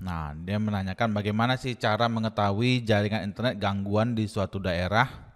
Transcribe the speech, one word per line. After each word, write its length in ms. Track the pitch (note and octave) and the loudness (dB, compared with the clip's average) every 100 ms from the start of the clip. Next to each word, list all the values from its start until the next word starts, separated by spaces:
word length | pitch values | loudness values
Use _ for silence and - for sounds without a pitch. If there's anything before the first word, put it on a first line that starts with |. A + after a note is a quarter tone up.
Nah, 320 | F#2 E2+ D2+ D#2 | -6 -6 -6 -8
dia 240 | F2 G#2 | -4 -2
menanyakan 560 | G#2+ G#2 F#2+ F#2 A#2 G#2 | 0 0 -2 0 0 0
bagaimana 400 | G2+ G#2 A#2+ B2+ | 0 2 2 0
sih 240 | C3 A#2 | -4 -2
cara 320 | A#2 G#2+ A#2 | 0 2 2
mengetahui 720 | A2+ A2 G#2+ G#2 G2 B2 B2+ | 2 -2 0 2 2 2 2
jaringan 400 | A2+ G#2 G#2 G#2+ | 4 2 4 0
internet 320 | F#2 F#2+ A2 G#2 | -4 -2 -4 0
gangguan 560 | G2+ G2 G2 G#2 A#2 | -2 0 0 2 2
di 160 | A2+ G#2 | 0 -2
suatu 320 | G#2 F#2+ G2 | -2 -4 -2
daerah? 480 | F#2+ F2 F2+ G#2 C3+ - - | -2 0 2 2 2 -2 -18